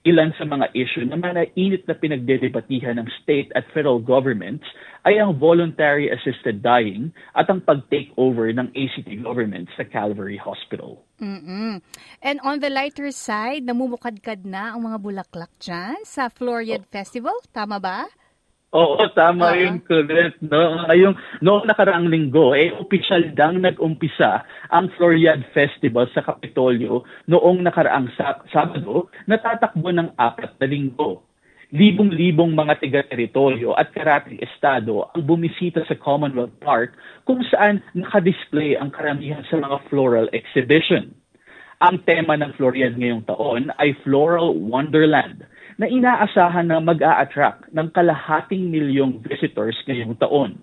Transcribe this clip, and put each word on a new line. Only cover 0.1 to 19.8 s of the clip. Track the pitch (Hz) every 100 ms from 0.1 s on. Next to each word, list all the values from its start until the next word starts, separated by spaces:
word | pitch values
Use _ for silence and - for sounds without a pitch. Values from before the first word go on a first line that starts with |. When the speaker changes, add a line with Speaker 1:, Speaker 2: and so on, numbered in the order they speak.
| 165 160 -
Speaker 1:
sa | 156
mga | 143 127
issue | 123 123 -
na | 123 156
manainit | 175 175 165 - 190 185
na | -
pinagdedebatihan | 156 160 143 123 131 127 120 - 131 123 117
ng | 113 -
state | - 147 139
at | 127 -
federal | 160 147 123
governments | 113 127 135 110 90 147 - - - -
ay | 170 208
ang | 208 147
voluntary | 156 170 170 151 151 143 143
assisted | 120 - 120 131 104
dying | 117 123 107 95 151 - - -
at | -
ang | 190
pag-take | - 143 - 143 139
over | - 131 117 113
ng | 117 123
A | 131 131
C | -
T | 120 104
government | 120 123 110 92 90
sa | -
Calvary | 120 120 104 104 98 101
Hospital. | - 95 - 107 - 58 _ _
Speaker 2:
Mm-mm. | 208 196 151 190 226 196 _ - - -
And | 269 285 277
on | 294
the | 285
lighter | 269 285 285 285
side, | 262 - 214 220 294 247
namumukadkad | 240 262 240 240 208 - 208 190
na | 190 220
ang | 226 226
mga | 220
bulaklak | 202 196 180 170 170 _
dyan | - 175 190 339 440
sa | - 247
Floriad | _ 247 233 226 220 190
Speaker 1:
Oh. |
Speaker 2:
Festival. | 208 190 247 233 240 _
Tama | 233 208 208
ba? | 190 202 349 _ _ _ _ _ _
Speaker 1:
Oo, | 160 165 143 214 -
tama | 165 175 175
Speaker 2:
Oo. | 175
Speaker 1:
yun, | 180 180